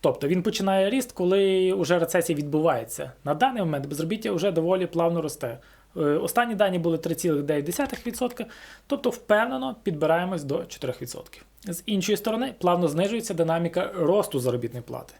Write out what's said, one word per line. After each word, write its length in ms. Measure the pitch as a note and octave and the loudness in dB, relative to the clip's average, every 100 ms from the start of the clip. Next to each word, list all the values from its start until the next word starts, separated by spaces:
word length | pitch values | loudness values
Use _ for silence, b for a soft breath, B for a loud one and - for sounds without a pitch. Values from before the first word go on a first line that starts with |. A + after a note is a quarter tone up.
Тобто 280 | D#3 C3 C#3+ | 0 0 0
він 140 | F#3 | 0
починає 480 | G3 G#3+ G3 F#3+ G3 | 0 0 0 2 2
ріст, 220 | C4 B3 | 0 -4
коли 600 | - F3+ G3 G3 F#3+ F#3 | -2 2 4 4 4 2
уже 260 | F#3 D#3 F3 | 2 2 2
рецесія 400 | E3 F3+ E3+ D3+ | 2 0 0 -2
відбувається. 720 | D3 D3+ D#3+ B2+ A2+ - C3 - | 0 2 2 2 -2 -8 -10 -8
На 100 | C#3+ | -4
даний 280 | D3+ C4 B3 | 2 2 2
момент 240 | F3 D3 C#3 | -2 -2 -4
безробіття 460 | C#3+ D#3+ A3 A3 | -4 -4 -4 -2
вже 200 | F#3 G3 | 0 0
доволі 340 | E3 E3 F#3+ F3 | 2 2 0 0
плавно 360 | E3 E3+ E3+ | 0 0 0
росте. 360 | D#3 - B2+ - b b b - | -4 -6 -8 -10 b b b -2
Е, 40 | |
останні 540 | D3+ D3+ E3+ - A#3 | 2 2 2 2 2
дані 240 | G#3 G3+ F3+ | 2 2 2
були 200 | E3 D#3+ | 0 0
три 160 | E3 | -2
цілих 280 | E3 F3 D3 | -2 0 0
дев'ять 220 | C#3+ D3+ | 2 0
десятих 420 | C#3+ - C#4 A#3 - | 0 -2 -4 -4 -8
відсотка, 400 | - B3 B3 A3+ B B B _ | -4 -6 -6 -12 B B B _
тобто 240 | C#4 B3 | -2 -2
впевнено 680 | A#3+ - G#3 A#3+ C4 - A3+ | -4 2 4 4 -2 -6 -4
підбираємось 600 | - D#3 D#3 E3 F3+ F3+ | -4 0 2 2 2 -4
до 200 | C#3+ D#3 | -4 -4
чотирьох 380 | - - C3 - | -4 -8 -6 -6
відсотків. 420 | A#2+ - - - - _ | -8 -12 -14 -20 -20 _
З 180 | G#3 F3 - | -10 -10 -2
іншої 300 | G3+ F3+ G#3 | -2 0 0
сторони, 380 | G#3+ A3 C4 - | 0 -2 -4 -2
плавно 300 | F3+ F3 E3+ | 2 4 2
знижується 460 | D3+ G3 A3+ - | 2 0 -2 -4
динаміка 560 | F3 D#3+ E3 E3+ F3+ F#3+ | -2 0 2 0 -2 -4
росту 460 | F#3 D#3 G3 - C#3 | 0 2 2 2 0
заробітної 420 | B2 B2 A#2 B2 | 0 -2 -4 -8
плати. 320 | - B2+ B2 - | -10 -12 -12 -20